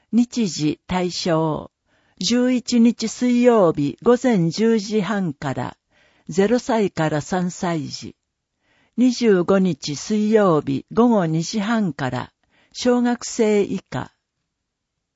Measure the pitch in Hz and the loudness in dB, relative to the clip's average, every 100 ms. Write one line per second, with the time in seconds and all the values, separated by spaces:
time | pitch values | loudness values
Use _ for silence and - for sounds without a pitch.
0 | _ 220 240 247 208 143 151 - - 185 | _ 0 0 -2 -4 -2 -4 -4 -6 -4
1 | 180 - 185 160 160 147 - _ _ _ | -4 -4 -2 0 0 -4 -10 _ _ _
2 | _ _ 175 240 247 254 - 240 233 220 | _ _ -2 0 2 0 0 2 2 2
3 | 220 - 247 240 247 233 170 151 143 - | -6 -4 0 4 4 6 4 2 -4 -2
4 | 190 240 262 214 165 160 226 226 202 214 | 0 2 2 2 0 0 2 2 0 -2
5 | 170 202 180 - 143 127 123 - _ _ | -2 -4 -4 -6 -6 -6 -8 -12 _ _
6 | _ _ - 160 202 240 - 226 196 - | _ _ -8 -2 2 0 0 0 0 -2
7 | 156 151 - 185 180 - 180 165 131 123 | -2 -2 -4 -4 -4 -4 -4 -4 -6 -12
8 | 110 - _ _ _ _ _ _ _ - | -16 -20 _ _ _ _ _ _ _ 0
9 | 254 233 233 190 170 196 185 - - 143 | 0 2 2 4 4 2 2 -2 -6 -10
10 | - 214 214 220 196 151 131 135 - 160 | -4 -2 2 4 4 2 0 -6 -4 2
11 | 247 220 165 160 160 220 202 226 196 - | 2 2 0 -2 -4 -4 -2 -2 -2 -4
12 | 131 127 120 _ _ _ _ - 247 247 | -6 -6 -10 _ _ _ _ -4 0 2
13 | 240 240 - - 214 208 - 190 - - | 0 -2 -6 -2 2 2 0 -4 -8 -10
14 | - _ _ _ _ _ _ _ _ _ | -10 _ _ _ _ _ _ _ _ _
15 | _ | _